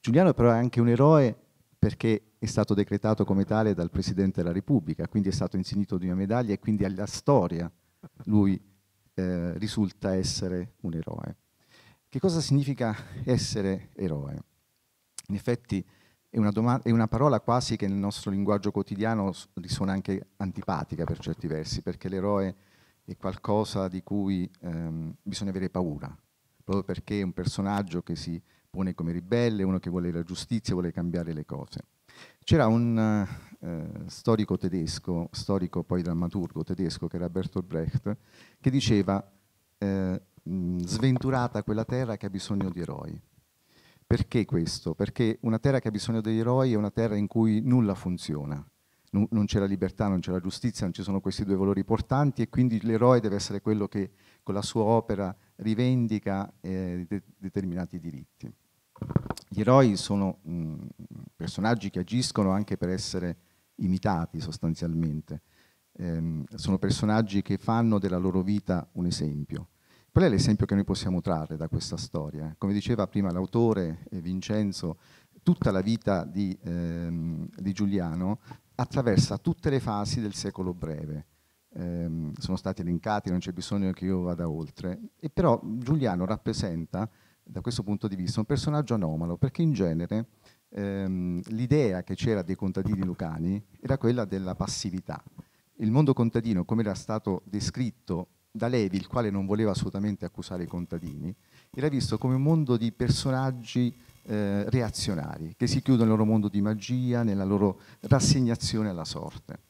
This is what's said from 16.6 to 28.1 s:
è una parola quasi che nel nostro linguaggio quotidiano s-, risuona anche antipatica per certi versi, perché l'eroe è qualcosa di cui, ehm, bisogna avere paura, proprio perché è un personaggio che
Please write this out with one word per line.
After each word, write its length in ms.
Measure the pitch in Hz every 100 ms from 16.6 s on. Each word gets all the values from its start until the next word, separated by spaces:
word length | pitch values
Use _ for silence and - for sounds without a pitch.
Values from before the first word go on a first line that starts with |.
| 117 127
è 80 | -
una 160 | 117 113
parola 320 | 117 147 117
quasi 360 | - 123 - 113
che 100 | 101
nel 120 | 98
nostro 320 | 101 101 -
linguaggio 400 | 98 98 101 101
quotidiano 640 | 104 98 98 107 113 98
s-, 160 | 90 -
risuona 380 | - 90 - 95
anche 360 | 95 92 95 - _
antipatica 680 | 98 92 - - 160 151
per 140 | 80 80
certi 280 | - 82 85
versi, 360 | 78 80 -
perché 260 | - 85 95
l'eroe 460 | 95 98 101 98 92 _ _ _ _
è 120 | - 98
qualcosa 680 | 95 95 - 104 107 104 95
di 140 | 92
cui, 480 | - 101 98 95 90 _
ehm, 540 | 90 82 82 80 80 -
bisogna 300 | - 92 98
avere 180 | 95 92
paura, 480 | 92 90 73 71 71 _ _ _ _
proprio 220 | - 98
perché 360 | 92 92 - 104
è 20 |
un 100 | 95
personaggio 680 | 87 90 - 98 101 98 87
che 140 | -